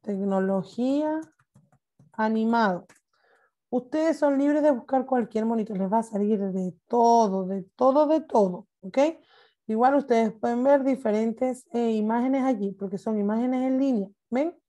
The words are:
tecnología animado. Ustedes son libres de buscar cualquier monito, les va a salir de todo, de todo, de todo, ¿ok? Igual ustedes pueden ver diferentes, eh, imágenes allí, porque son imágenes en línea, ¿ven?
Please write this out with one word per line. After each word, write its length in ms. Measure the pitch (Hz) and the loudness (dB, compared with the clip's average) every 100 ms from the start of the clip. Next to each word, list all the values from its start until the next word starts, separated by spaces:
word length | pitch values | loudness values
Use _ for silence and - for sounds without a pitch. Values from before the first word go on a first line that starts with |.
tecnología 1200 | - 196 196 190 190 196 185 - 254 285 302 311 320 _ _ _ _ _ _ _ _ | -6 -6 -2 -2 0 -2 -4 -4 -2 0 -2 -4 -8 _ _ _ _ _ _ _ _
animado. 760 | - 220 220 220 233 214 175 - - _ _ _ _ _ _ _ | -4 -2 0 0 2 2 0 -8 -20 _ _ _ _ _ _ _
Ustedes 480 | 247 254 311 320 311 | -6 -4 -2 0 2
son 200 | 294 277 | 0 2
libres 260 | 285 294 | 2 2
de 80 | 302 | 2
buscar 340 | 247 - 262 254 | 0 0 -2 0
cualquier 400 | 254 220 220 220 | -2 -2 -4 -2
monito, 300 | 226 214 196 | -2 -2 -4
les 160 | 190 | 0
va 80 | 220 | -2
a 40 | |
salir 360 | 226 202 208 214 | -2 -2 0 0
de 360 | 196 185 185 - _ | -2 -4 -6 -10 _
todo, 580 | 240 233 233 220 190 185 | 2 4 6 4 0 -4
de 180 | 196 180 _ | -8 -10 _
todo, 320 | 254 269 302 | 2 4 2
de 140 | 320 | 2
todo, 460 | 311 233 196 180 - _ | 2 2 2 -2 -14 _
¿ok? 160 | 190 262 294 320 _ _ _ _ - | -6 0 0 -2 _ _ _ _ -6
Igual 280 | 220 247 285 | 0 2 2
ustedes 380 | 277 233 226 | 2 0 0
pueden 300 | 226 240 240 | -2 -4 0
ver 200 | 262 285 | 2 4
diferentes, 840 | 269 262 240 214 226 226 254 254 - | 2 -2 0 0 -2 -2 -4 -6 -6
eh, 200 | 240 233 | -2 0
imágenes 520 | 220 214 233 254 269 | 0 0 0 0 0
allí, 280 | 262 226 202 | 0 -2 -4
porque 260 | 196 196 196 | -6 -8 -6
son 200 | - 214 | -4 -2
imágenes 420 | 202 220 254 254 | 0 0 -2 -2
en 160 | 262 262 | -2 0
línea, 300 | 277 240 190 _ _ | 0 0 -4 _ _
¿ven? 280 | 240 320 339 | -4 -4 -6